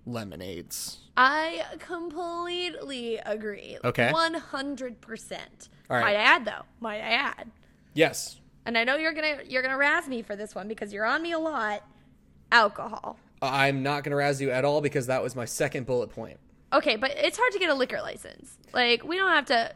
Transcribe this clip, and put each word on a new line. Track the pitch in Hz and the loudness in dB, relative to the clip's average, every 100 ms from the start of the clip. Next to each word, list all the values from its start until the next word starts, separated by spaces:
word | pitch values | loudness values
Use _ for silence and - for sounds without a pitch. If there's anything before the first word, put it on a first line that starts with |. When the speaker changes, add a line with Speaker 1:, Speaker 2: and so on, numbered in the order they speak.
Speaker 1:
lemonades. | - 120 101 80 92 87 - - - - - - | -10 -8 -8 -10 -10 -10 -10 -10 -10 -12 -4 4
Speaker 2:
I | 262 302 320 339 - 320 | 4 4 -2 -4 -8 -12
completely | - 339 339 302 339 339 349 349 359 - 277 262 233 226 | -10 -8 -8 -8 -6 -6 -6 -6 -6 -8 -10 -8 -6 -6
agree. | - 220 214 202 - - | -4 -6 -6 -10 -12 -6
Speaker 1:
Okay. | - - 117 | -4 2 2
Speaker 2:
One | 320 330 | 4 2
hundred | 330 - 277 277 269 254 214 | -2 -6 -6 -6 -6 -10 -12
percent. | - 220 - 180 - - - - - | -16 -16 -12 -12 -14 -20 -20 -16 -2
Speaker 1:
All | 123 | 2
right. | |
Speaker 2:
Might | 214 208 | 2 6
I | |
add, | 240 330 | 6 6
though? | 226 - - - | 4 -8 -12 -12
Might | 233 214 | -8 -6
I | 220 | -2
add? | 240 277 - 233 - - _ _ | 0 0 -6 -12 -18 -20 _ _
Speaker 1:
Yes. | 147 156 - - - - - 220 | 4 4 2 -8 -12 -20 -12 -2
Speaker 2:
And | 233 | 0
I | |
know | 233 294 | 2 2
you're | 320 | 0
gonna, | 311 311 294 - | 0 -2 -4 -4
you're | 254 | -2
gonna | 262 269 | 0 2
razz | 285 330 311 | 2 2 0
me | 247 | -6
for | 208 202 | -6 -8
this | 208 | -8
one | 196 202 | -8 -8
because | 220 208 | -8 -8
you're | 202 220 | -4 0
on | 294 | 0
me | 339 | -2
a | 330 | -2
lot. | 320 285 214 208 - - _ _ _ - - | -2 -2 -2 -4 -8 -20 _ _ _ -16 4
Alcohol. | 233 208 - - 214 - - _ _ | 6 6 2 -10 -10 -10 -14 _ _
Speaker 1:
I'm | 135 139 139 139 | 0 4 6 4
not | 135 147 | 0 0
gonna | 147 143 | 0 2
razz | 143 139 | 2 2
you | 135 | 0
at | 127 | 2
all | 139 151 | 4 4
because | 143 143 123 | 2 0 0
that | 131 | 0
was | 120 | 0
my | 127 | -4
second | 117 - 147 143 123 | -6 -2 -2 -2 -2
bullet | 123 107 | -2 -2
point. | - 104 - - - _ | -6 -12 -14 -20 -20 _
Speaker 2:
Okay, | 285 311 | 2 2
but | 220 269 - | 2 -2 0
it's | 330 - | 0 2
hard | 466 | 2
to | 392 | 2
get | 359 | 2
a | |
liquor | 277 254 202 | 2 0 -2
license. | 107 - - - - - - | -8 -10 -14 -18 -20 -20 -4
Like, | - 240 233 | 2 4 2
we | 277 359 | 0 0
don't | 381 | 2
have | 311 254 | 2 4
to. | 240 226 | 2 0